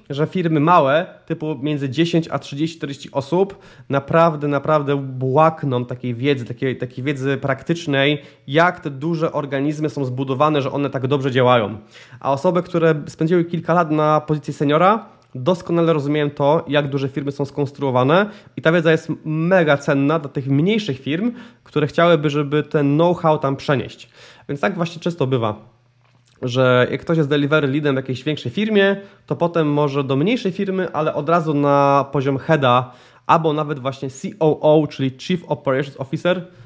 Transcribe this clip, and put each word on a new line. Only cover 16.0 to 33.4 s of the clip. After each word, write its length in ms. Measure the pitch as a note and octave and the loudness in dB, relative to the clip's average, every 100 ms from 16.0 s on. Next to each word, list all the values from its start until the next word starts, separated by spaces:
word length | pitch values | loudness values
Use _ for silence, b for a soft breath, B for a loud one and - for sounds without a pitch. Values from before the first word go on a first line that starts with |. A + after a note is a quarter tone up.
| C#3 D3+ D3 | 0 0 0
to, 360 | D3 C#3+ D#3+ E3 | 0 2 2 2
jak 220 | D3 D3 | 0 0
duże 200 | C#3 C3+ | -2 -4
firmy 220 | D3+ C#3+ | -4 -6
są 140 | C#3+ C#3 | -6 -6
skonstruowane 840 | - C#3+ - C#3 B2 C3 E3+ G#3 B B - | -4 -6 -4 -2 2 4 4 2 B B -2
i 40 | |
ta 100 | D#3+ | 0
wiedza 200 | F3 E3 | 2 4
jest 200 | D#3+ - D#3 D#3 | 2 0 -8 -4
mega 520 | D#3 E3 F#3+ D#3 D3 | -2 2 4 4 2
cenna 420 | - C#3 C#3 D#3+ | 2 0 2 0
dla 100 | D3 | -2
tych 180 | D3 C3 | -6 0
mniejszych 520 | C#3 E3+ A3 G#3+ B2+ | 2 2 0 -2 -8
firm, 320 | - D#3 A#3 A#3+ B B | -6 -4 -4 -6 B B
które 240 | _ D3+ D3 | _ -2 -2
chciałyby, 420 | - E3+ E3 D3 | 2 4 4 2
żeby 340 | C#3+ C#3 D3+ | -2 -2 -2
ten 300 | D3 D#3 C#3+ | -2 0 2
know-how 440 | D3 E3+ E3+ E3 D3 | 2 2 2 2 0
tam 180 | C3+ C#3 | 0 -4
przenieść. 540 | - C3+ - - - B B B B | -2 -2 -2 -12 -20 B B B B
Więc 120 | C#3+ | -4
tak 140 | G#3 F3+ | -4 -2
właśnie 260 | E3 D#3+ | -6 -4
często 260 | F3+ E3+ C3 | -6 -2 0
bywa, 280 | C3 A2+ G#2+ - _ _ _ _ _ _ - | 0 -2 -4 -12 _ _ _ _ _ _ -10
że 460 | B2+ A#2+ B2+ B2 B2 | -4 2 4 4 2
jak 100 | C#3 | 0
ktoś 160 | - E3 | -2 0
jest 120 | C#3 | 2
delivery 380 | D3 C#3+ D3+ C#3+ | 0 2 2 2
leadem 280 | C#3 D3 C3 | 0 0 -2
w 20 | |
jakiejś 260 | C3 B2 | -4 -6
większej 280 | - D3+ - | -6 -6 -6
firmie, 440 | D3+ A3 G#3 G3 G3 B B - | -4 0 2 2 2 B B -8
to 100 | C#3 | -2
potem 380 | E3+ E3+ D3+ | 0 0 0
może 300 | D3 D3 C3+ | 0 0 -2
do 120 | B2 C3+ | -2 0
mniejszej 360 | E3+ B3 G3 | 0 -2 -4
firmy, 420 | E3+ G3 F#3 F3+ | -4 -4 -4 -4
ale 200 | - D#3 | -4 -4
od 160 | - D3 | -4 0
razu 240 | E3+ D#3 | 0 2
na 520 | C#3+ C#3+ C#3+ C#3 C#3 C#3 | 0 2 4 4 4 2
poziom 260 | D3 C3+ C3+ | -2 -2 -2
heada, 540 | - D#3+ C3 B2 B2 B B B - | 0 2 4 2 0 B B B 2
albo 260 | E3 | 2